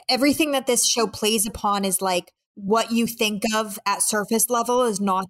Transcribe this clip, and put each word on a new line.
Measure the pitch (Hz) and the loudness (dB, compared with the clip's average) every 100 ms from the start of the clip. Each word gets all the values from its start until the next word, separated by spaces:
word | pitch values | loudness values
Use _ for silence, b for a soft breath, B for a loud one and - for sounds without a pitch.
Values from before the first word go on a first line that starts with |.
| - | -4
everything | 254 285 - 302 | 2 2 4 0
that | 269 | 0
this | 254 240 - | 0 0 0
show | 240 214 | 0 -2
plays | - 214 226 | 0 0 0
upon | 214 - 208 202 | -2 -2 -2 0
is, | 196 180 | -2 -2
like, | 190 180 - _ _ | 0 -2 -4 _ _
what | - 196 226 220 | -12 0 0 2
you | 233 226 | 0 0
think | - 214 208 226 | 0 -2 0 0
of | 220 214 196 | 0 -2 -6
at | 196 196 | -4 -2
surface | - 214 196 226 - | 0 -2 0 0 2
level | 240 233 247 | 0 2 2
is | 247 190 | 2 0
not | 202 190 | 0 0